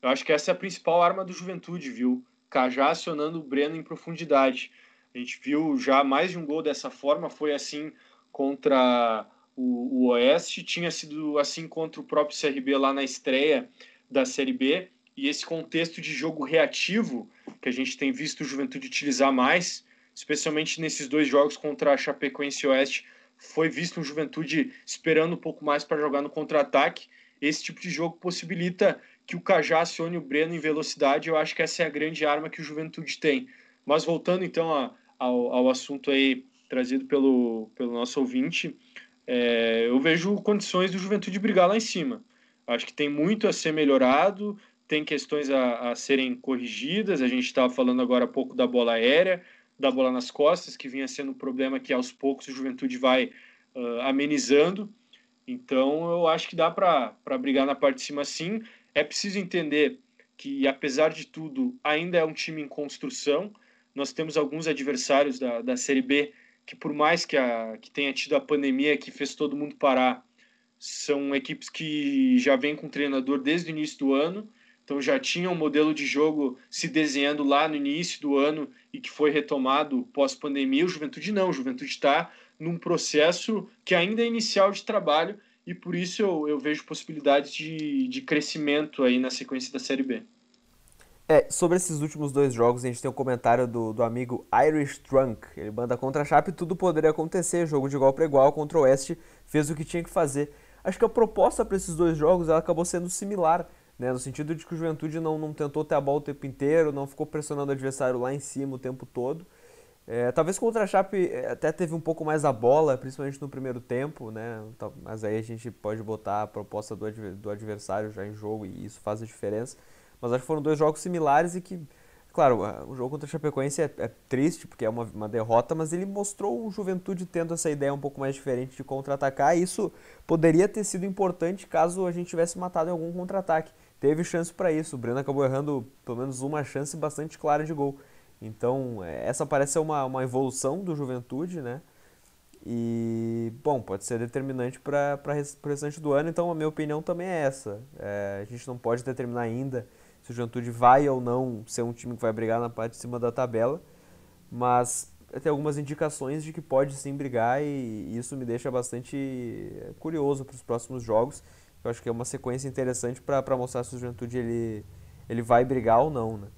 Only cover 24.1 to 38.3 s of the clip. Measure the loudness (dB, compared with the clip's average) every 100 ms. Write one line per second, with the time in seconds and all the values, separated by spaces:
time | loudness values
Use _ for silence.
24.1 | -4 -6 -4 -2 0 0 -4 -14 -6 2
25.1 | 4 4 -2 -6 -6 0 0 0 0 2
26.1 | 0 -2 -6 0 2 4 4 2 0 -20
27.1 | _ _ _ -2 -2 -6 -10 -8 -4 -4
28.1 | -4 -8 -6 -8 -4 -4 4 2 2 -10
29.1 | _ -12 -10 2 4 6 2 2 -2 -4
30.1 | -4 -2 0 0 -2 -2 -2 -4 0 2
31.1 | 2 2 0 0 -2 -2 0 -2 -2 -4
32.1 | 0 0 0 -2 -10 -10 -8 -8 -10 -10
33.1 | -2 2 0 -2 -20 _ _ 0 2 2
34.1 | -2 0 0 0 -2 0 0 -2 -8 _
35.1 | _ 0 2 2 4 4 2 -2 -6 0
36.1 | 4 4 2 -6 _ _ -2 0 -2 0
37.1 | 4 6 6 4 -2 -8 _ -6 -2 -2
38.1 | -2 0